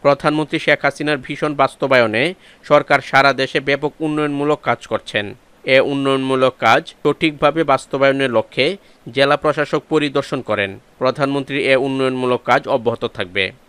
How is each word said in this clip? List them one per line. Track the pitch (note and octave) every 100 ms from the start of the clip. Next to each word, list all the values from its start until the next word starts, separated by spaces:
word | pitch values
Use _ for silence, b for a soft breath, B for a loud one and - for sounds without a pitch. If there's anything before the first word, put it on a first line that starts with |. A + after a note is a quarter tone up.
প্রধানমন্ত্রী | C#3+ C#3+ D#3+ D3+ D3+ D#3+
শেখ | - D3
হাসিনার | C#3+ - D3+ D3
ভীষণ | B2+ - D3+
বাস্তবায়নে | C#3+ C3+ - C#3 C3 A2+ A2 D3+ F#3 b b
সরকার | - D3 C#3 C#3 -
সারা | C#3 C#3
দেশে | C3 C3 D#3
ব্যাপক | C#3 C#3+ D3 -
উন্নয়নমূলক | D#3 D3+ D3+ C#3+ C#3+ D3+ -
কাজ | A#2+ -
করছেন। | A2 - G#2+ G2+ - _ _
এ | - C3 C3+
উন্নয়নমূলক | C#3 C#3 C3+ C3 C3 C3 -
কাজ | A#2 B2+ E3+ -
সঠিকভাবে | D3+ C#3+ E3 D3 D3 D3+
বাস্তবায়নের | D3 C3+ - C#3 C3+ C3+ C3+ A2+
লক্ষ্যে | G#2+ - C3+ - b b -
জেলা | B2 C#3 D3
প্রশাসক | D#3 D3+ D3 D#3 -
পরিদর্শন | D#3 D3 C#3 C3+ C#3
করেন। | A#2 G#2 G2 F#2+ _ _
প্রধানমন্ত্রীর | B2+ B2+ C#3 C#3+ C3+ C#3 A#2+
এ | C3+ C#3
উন্নয়নমূলক | C3+ C3 C3 B2+ B2 -
কাজ | B2+ -
অব্যাহত | C3 A#2 A2+ A#2 -
থাকবে। | F#2+ G2 F#2+ -